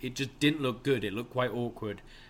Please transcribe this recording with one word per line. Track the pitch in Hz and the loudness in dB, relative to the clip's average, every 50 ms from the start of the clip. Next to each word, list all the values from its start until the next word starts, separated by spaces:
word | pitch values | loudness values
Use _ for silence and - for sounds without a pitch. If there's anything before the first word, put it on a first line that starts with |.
It | - 127 127 | -8 -6 -4
just | - 139 120 - - | -4 -6 -4 0 4
didn't | 143 147 151 151 | 4 4 4 4
look | 139 127 110 - - | 0 0 0 0 2
good. | 139 131 113 101 | 2 2 2 2
It | 101 95 | -2 -2
looked | 117 120 - | -4 -6 -4
quite | - 123 127 117 | -2 0 0 0
awkward. | 104 120 120 117 - - 110 104 98 - - - - - - | 0 -2 -2 -2 -4 -6 -6 -6 -6 -8 -12 -20 -20 -20 -20